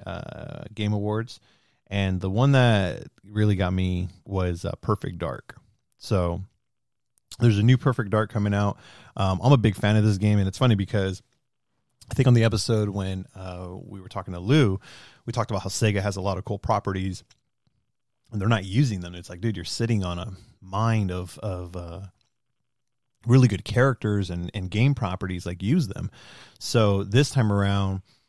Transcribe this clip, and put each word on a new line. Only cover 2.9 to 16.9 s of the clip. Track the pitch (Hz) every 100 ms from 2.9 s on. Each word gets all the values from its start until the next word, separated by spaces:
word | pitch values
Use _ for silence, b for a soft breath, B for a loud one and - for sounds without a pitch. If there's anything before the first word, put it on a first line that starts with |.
| 55 - -
really | 101 104 104
got | 95 92
me | 92 92 90 90 -
was, | - 98 90 85
uh, | 92 -
Perfect | - 104 - 85
Dark. | 85 - - - _ _ _ _
So | - 98 87 85 92 _ _ _ _ _ _ _ _ -
there's | 120 104
a |
new | 113 127
Perfect | 139 123 101
Dark | 107 107
coming | 107 104
out. | 101 104 - B B B -
Um, | 98 92
I'm | 123
a | 139
big | 107 95
fan | 104 107
of |
this | 107 95
game, | 104 104
and | 95
it's | -
funny | 127
because | 104 95 104 95 92 - _ _ _ _ _ _ _ -
I |
think | - 127
on |
the | 120
episode | 113 107 - 110 104
when, | 98 95 95 92 98
uh, | 92 90 90 92
we | - 98
were | 92
talking | 101 92
to | 87
Lou, | 95 151 113 95 B B B B
we | -
talked | 117 104
about | 98
how | 95
Sega | - 107 101
has | 101 95
a |
lot | 98 90
of |
cool | - 101
properties, | - 104 101